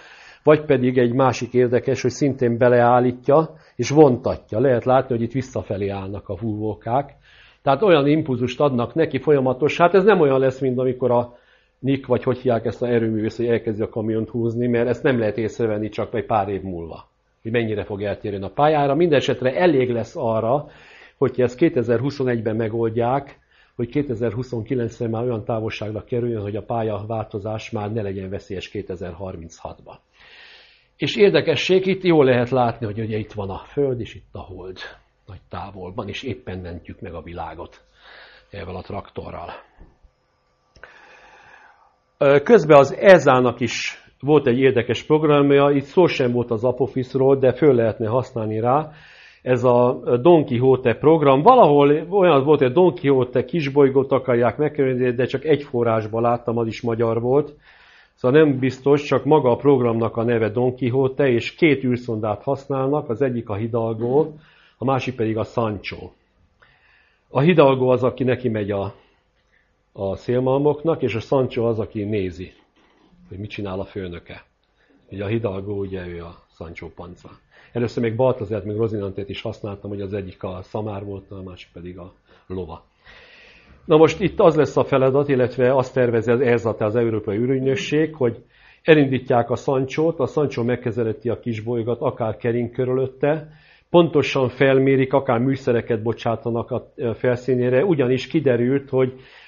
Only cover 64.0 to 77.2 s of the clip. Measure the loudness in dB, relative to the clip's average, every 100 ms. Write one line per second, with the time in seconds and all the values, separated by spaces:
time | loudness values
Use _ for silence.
64 | 0 0 0 -6 _ _ _ -8 -4 -2
65 | -4 -4 -4 -4 -4 -4 -4 -4 -10 -14
66 | -16 _ _ _ _ _ _ _ _ _
67 | _ _ _ 0 4 6 6 6 2 2
68 | 0 0 -2 0 -2 -4 -4 -4 -6 -10
69 | _ _ _ _ _ _ _ _ _ -8
70 | -6 -6 -4 -2 0 0 0 0 -2 -2
71 | -2 -4 -2 0 0 0 -2 -2 -4 -6
72 | -4 -4 -4 -8 -16 _ _ _ _ _
73 | _ _ -20 -14 -14 -10 -8 -8 -8 -10
74 | -10 -12 -16 -20 _ _ _ _ _ _
75 | -16 -8 -4 -2 -4 -6 -8 -6 -6 -8
76 | -10 -12 -14 -18 _ -20 -18 -16 -18 -16
77 | -18 -18